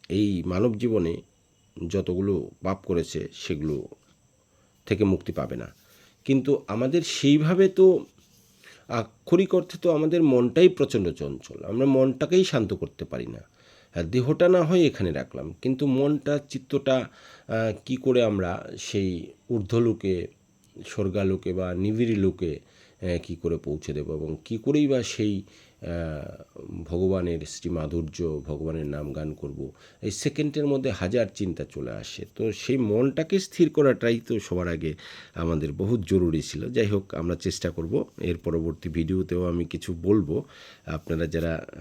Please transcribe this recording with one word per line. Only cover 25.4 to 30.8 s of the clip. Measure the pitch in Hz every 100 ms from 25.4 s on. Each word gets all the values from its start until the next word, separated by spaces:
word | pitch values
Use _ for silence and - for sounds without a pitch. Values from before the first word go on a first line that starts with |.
| 98 - _ _
আহ, | 82 85 82 76 - - - - - 87
ভগবানের | 85 87 92 95 87 82 76
শ্রী | - 87
মাধুর্য, | 85 78 85 80 - 82 76 69
ভগবানের | 76 78 80 73
নাম | 71 73
গান | 69 78
করব, | 76 71 71 67 - - _
এই | 104
সেকেন্ডের | 98 143 143 151 151 147
মধ্যে | 139